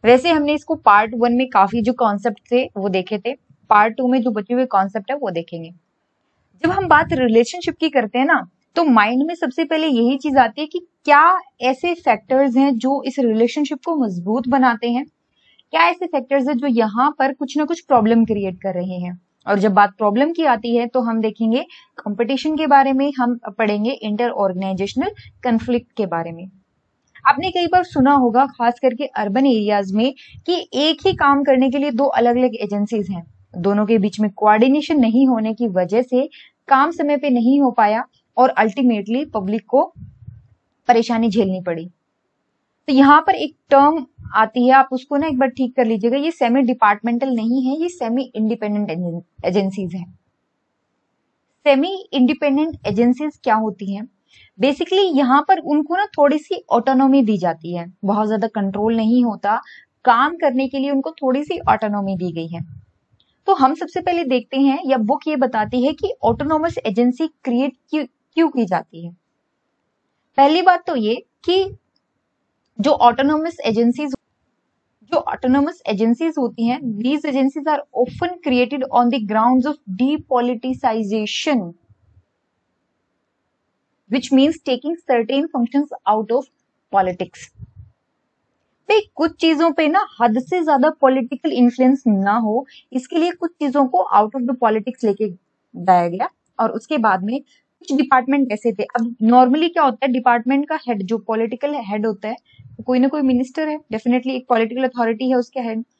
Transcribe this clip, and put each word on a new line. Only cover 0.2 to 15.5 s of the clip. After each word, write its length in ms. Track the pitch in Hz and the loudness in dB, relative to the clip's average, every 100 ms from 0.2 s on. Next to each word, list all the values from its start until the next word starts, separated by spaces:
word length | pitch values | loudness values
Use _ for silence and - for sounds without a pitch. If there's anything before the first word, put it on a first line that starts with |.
| 339 | 4
हमने 240 | 320 294 | 0 0
इसको 200 | 302 - | -2 -4
part 400 | 311 - 208 220 | 0 4 4 4
वन 180 | 233 240 | -2 0
में 160 | 240 254 | 0 2
काफी 340 | 214 180 233 | 2 2 2
जो 100 | 220 | -2
कॉन्सेप्ट 480 | 240 226 202 226 202 _ | 0 0 0 -4 -6 _
थे 120 | 240 - 208 | -2 -2 -6
वो 120 | 196 | -4
देखे 300 | 185 185 214 | -4 -4 -6
थे, 160 | 226 277 _ _ _ | -8 -10 _ _ _
Part 260 | 208 220 220 | 4 4 0
two 120 | 254 | 0
में 140 | 254 | 2
जो 80 | 233 | 0
बचे 240 | 214 196 | -4 -2
हुए 120 | 247 254 | -2 0
concept 440 | 196 190 214 202 | 0 -2 -6 -6
है 60 | 285 | -6
वो 140 | 233 | -4
देखेंगे। 400 | 170 170 170 165 175 _ _ _ _ _ _ _ _ | -6 -8 -12 -14 -20 _ _ _ _ _ _ _ _
जब 60 | 330 | -4
हम 180 | 381 370 | -2 2
बात 240 | 302 - | 2 2
relationship 640 | 262 247 226 240 359 349 330 | 0 2 2 2 -4 -8 -4
की 140 | 320 | -2
करते 280 | 277 220 240 | 0 -2 -2
हैं 80 | 285 | 0
ना, 220 | 285 175 _ _ - | 0 -2 _ _ -2
तो 80 | |
mind 420 | 320 233 190 254 311 | 4 4 4 0 -2
में 80 | |
सबसे 300 | 349 302 294 | -4 -6 -4
पहले 220 | 320 320 320 | -2 0 0
यही 320 | 247 233 277 | 2 0 0
चीज 180 | 302 269 | 0 2
आती 240 | 233 220 | 2 -2
है 60 | 302 | -8
कि 120 | 359 - _ | -10 -12 _
क्या 360 | - 285 330 370 - _ | 4 6 6 2 -4 _
ऐसे 340 | 247 247 349 | -2 -2 -4
factors 600 | 339 294 214 _ 262 277 240 | -2 -2 -2 _ 0 2 2
हैं 220 | 277 233 | 2 0
जो 240 | 254 277 | -2 -2
इस 160 | 277 269 | -4 -2
relationship 600 | 240 220 233 294 294 294 | 0 2 0 0 -4 -4
को 120 | - 320 | -4 -2
मजबूत 520 | 226 175 175 233 247 | -2 -4 -4 -4 0
बनाते 420 | 269 254 226 240 | 2 2 0 -4
हैं, 140 | 240 311 _ _ _ _ | -4 -6 _ _ _ _